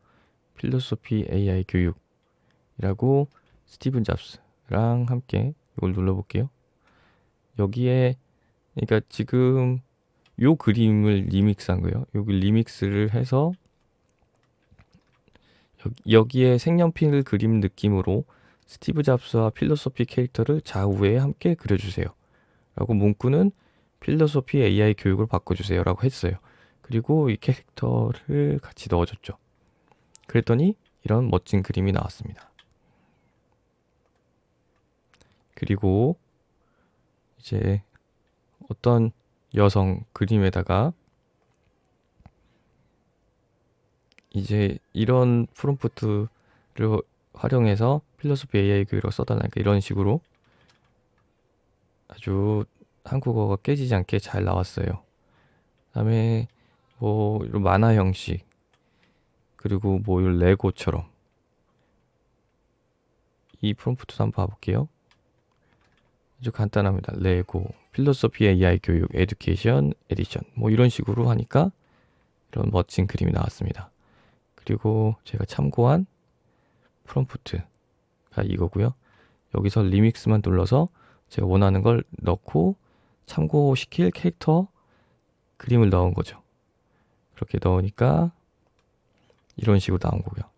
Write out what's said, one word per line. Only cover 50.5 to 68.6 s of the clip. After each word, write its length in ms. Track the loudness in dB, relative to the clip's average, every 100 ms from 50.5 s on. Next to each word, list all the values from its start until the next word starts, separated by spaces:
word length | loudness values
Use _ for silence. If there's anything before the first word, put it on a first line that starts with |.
| _ _ _ _ _ _ _ _ _ _ _ _ _ _ _ _
아주 560 | -12 -4 -2 0 -2 -4 _ _ _
한국어가 520 | -6 -4 -2 -2 -2 -2
깨지지 320 | -2 -4 0
않게 240 | -2 0 -4
잘 260 | -4 -4
나왔어요. 580 | -2 -2 -2 -6 -6 -6 _ _ _ _ _ _ _ _ _
그다음에 600 | -4 0 0 0 0 -4 _ _ _ _ -6
뭐 460 | -2 0 0 -2
이런 180 | -4 0
만화 320 | 2 4 6
형식, 520 | 4 2 -2 -6 -8 _ _ _ _ _ _ _ _ _ _ _ _
그리고 420 | -4 -2 0 -2
뭐 220 | 0 2
이런 160 | 2 4
레고처럼 680 | 4 4 0 -4 -6 -6 -8 _ _ _ _ _ _ _ _ _ _ _ _ _ _ _ _ _ _ _ _ _ _ _ _ -6
이 140 | -6
프롬프트도 500 | -4 -6 -6 -10 -6
한번 220 | -4 -2 -6
봐볼게요. 420 | -6 -4 -2 -2 _ _ _ _ _ _ _ _ _ _ _ _ _ _ _
아주 100 | -10
간단합니다. 640 | -4 -2 0 0 0 -4 -2
레고, 500 | 0 0 -2 -6 -8 -12 _
필로소피 540 | -2 0 2 -2 2 4
에이아이 320 | 4